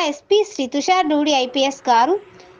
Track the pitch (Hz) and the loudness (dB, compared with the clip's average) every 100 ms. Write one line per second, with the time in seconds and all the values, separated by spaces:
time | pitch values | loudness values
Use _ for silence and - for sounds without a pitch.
0 | 311 285 - 403 392 - 254 285 370 370 | -2 -6 0 0 0 -4 -6 -4 0 0
1 | 311 294 302 277 254 277 269 269 262 233 | 2 0 2 0 -2 -2 -2 -2 0 2
2 | 262 403 - - - | 2 0 -6 -20 -20